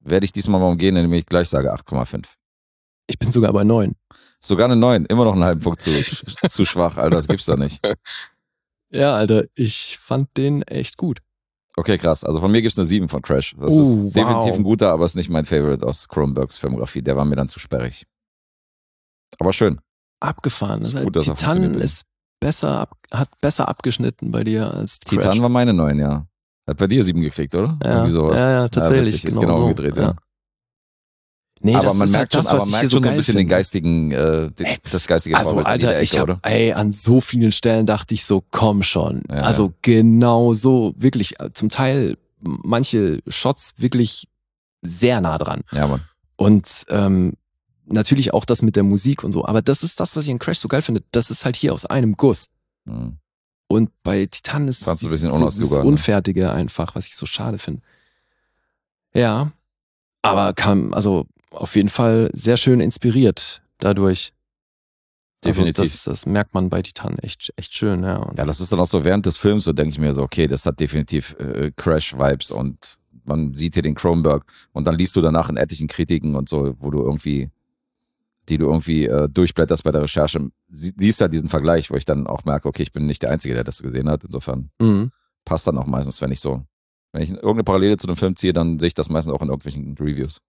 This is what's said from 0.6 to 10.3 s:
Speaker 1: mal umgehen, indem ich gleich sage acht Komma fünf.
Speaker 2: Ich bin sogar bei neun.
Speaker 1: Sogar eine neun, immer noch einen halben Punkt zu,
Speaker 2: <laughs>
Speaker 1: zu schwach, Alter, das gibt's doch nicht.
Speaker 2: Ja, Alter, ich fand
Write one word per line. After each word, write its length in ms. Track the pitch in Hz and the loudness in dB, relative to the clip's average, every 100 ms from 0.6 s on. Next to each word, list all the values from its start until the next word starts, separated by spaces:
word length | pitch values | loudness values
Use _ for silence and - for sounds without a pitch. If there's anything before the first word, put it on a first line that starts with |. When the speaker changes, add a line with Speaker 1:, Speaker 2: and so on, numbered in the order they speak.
Speaker 1:
mal 60 | 92 | 2
umgehen, 240 | 87 95 92 | 4 2 4
indem 180 | 85 | 4
ich 120 | 85 82 | 2 2
gleich 240 | 87 85 | 0 2
sage 240 | 69 67 | 0 -2
acht 120 | 55 - | -4 -6
Komma 200 | 67 60 | -6 -4
fünf. 320 | - - _ _ _ _ _ _ _ - | -8 -12 _ _ _ _ _ _ _ -12
Speaker 2:
Ich 120 | - | -4
bin 120 | 110 | 0
sogar 200 | 120 107 | 2 2
bei 100 | 101 | 2
neun. 320 | 104 113 101 - _ _ _ _ | 2 2 0 -4 _ _ _ _
Speaker 1:
Sogar 260 | - 95 120 | -2 2 4
eine 100 | 120 | 6
neun, 280 | 120 117 76 | 4 4 2
immer 200 | 113 117 | 2 4
noch 80 | |
einen 100 | 95 | 4
halben 180 | 87 85 | 2 2
Punkt 200 | 82 85 | -2 -4
zu, 100 | - | -2
Speaker 2:
<laughs> 560 | 73 71 - - - - | -2 -2 -8 -12 -4 -4
Speaker 1:
zu 160 | - 92 | 0 -2
schwach, 300 | 85 85 - | 2 0 2
Alter, 200 | 76 85 | 2 2
das 100 | 76 | 0
gibt's 180 | 98 - | -4 0
doch 120 | 71 | -2
nicht. 240 | 71 - 104 - - - - _ _ _ _ _ _ | -2 -4 -6 -6 -10 -16 -16 _ _ _ _ _ _
Speaker 2:
Ja, 240 | - 139 117 | 0 2 2
Alter, 300 | 107 110 - - | 4 2 2 -2
ich 420 | 113 - - - | -2 -2 -10 -14
fand 300 | - 127 139 | -4 -2 -2